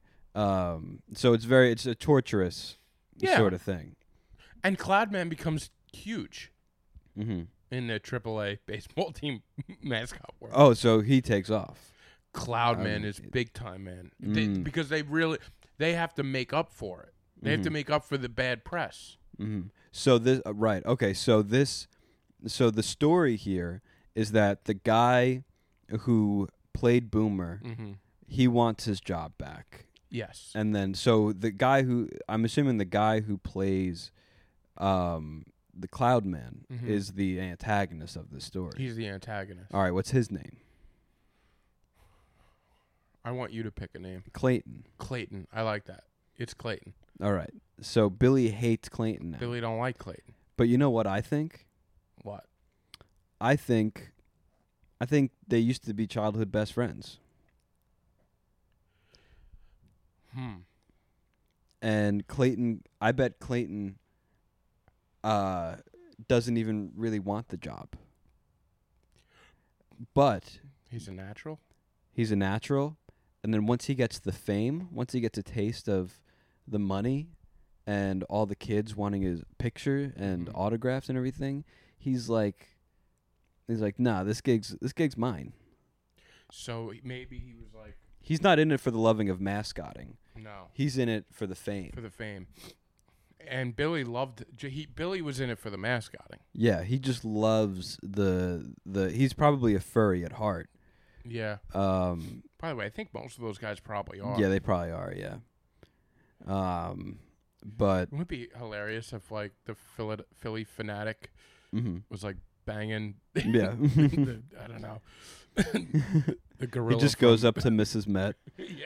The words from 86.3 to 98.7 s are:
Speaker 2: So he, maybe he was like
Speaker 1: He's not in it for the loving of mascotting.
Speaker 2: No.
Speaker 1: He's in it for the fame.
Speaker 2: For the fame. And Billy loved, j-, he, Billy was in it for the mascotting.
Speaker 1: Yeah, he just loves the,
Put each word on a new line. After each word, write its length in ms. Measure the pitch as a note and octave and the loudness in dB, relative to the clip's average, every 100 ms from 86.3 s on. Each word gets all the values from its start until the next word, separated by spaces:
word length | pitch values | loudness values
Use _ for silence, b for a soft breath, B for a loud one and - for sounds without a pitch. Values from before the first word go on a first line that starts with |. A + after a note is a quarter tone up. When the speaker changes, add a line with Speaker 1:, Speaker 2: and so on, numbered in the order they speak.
| b b | b b
Speaker 2:
So 380 | - - A#2 A#2 | -16 -10 -8 -8
he, 100 | A2+ | -10
maybe 340 | B2 B2+ B2+ B2 | -12 -12 -12 -12
he 140 | B2 | -14
was 200 | A#2 A2+ | -16 -20
like 240 | A2 A2 - - - | -20 -20 -20 -20 -14
Speaker 1:
He's 200 | - D#3 | -4 2
not 180 | F#3+ D#3+ | 6 6
in 120 | D#3 | 6
it 80 | C#3 | 4
for 120 | - | 2
the 80 | A2+ | 4
loving 300 | A2+ A2 G#2 | 6 6 2
of 100 | F#2 | 0
mascotting. 720 | G2 G2+ G#2 - D2+ - B1+ - _ A#2 | -2 -4 -6 -8 -10 -12 -16 -20 _ -20
Speaker 2:
No. 300 | A2 G2+ F2+ | -18 -18 -14
Speaker 1:
He's 260 | - C#3+ C3 | -6 -2 0
in 120 | A#2+ | 0
it 160 | A2 - | 0 -6
for 140 | - G2+ | -10 -10
the 100 | F#2 | -8
fame. 360 | - G2+ F2+ | -8 -8 -8
Speaker 2:
For 60 | - | -12
the 100 | A2+ | -14
fame. 380 | - A2 G2+ F#2 B B B _ _ _ _ _ _ D#3 | -12 -12 -12 -16 B B B _ _ _ _ _ _ -10
And 300 | C3 B2+ A2+ | -6 -4 -2
Billy 300 | D3 E3 B2 | -2 -2 -4
loved, 400 | A#2+ C3+ A#2 B2 - | -4 -6 -8 -18 -12
j-, 140 | C#3+ | -10
he, 160 | C3+ D3 | -10 -12
Billy 360 | A#2+ E3+ F#3+ | -8 -6 -6
was 200 | D3+ C3 | -6 -4
in 80 | C3 | -4
it 100 | A2+ | -6
for 100 | A2+ | -8
the 60 | G2 | -6
mascotting. 640 | G#2 B2 G#2+ - - - _ | -4 -4 -4 -14 -20 -20 _
Speaker 1:
Yeah, 300 | - A2+ F2 | 2 4 4
he 140 | F2+ C3 | 0 -2
just 260 | C3 B2 A2 | 0 -2 -2
loves 720 | G#2+ A2 A2 G#2+ F#2 F2 - | 0 4 4 2 -2 -8 -12
the, 720 | F#2+ G2 G2 F#2 F2+ F2 A#1+ | -6 0 2 2 0 -4 -8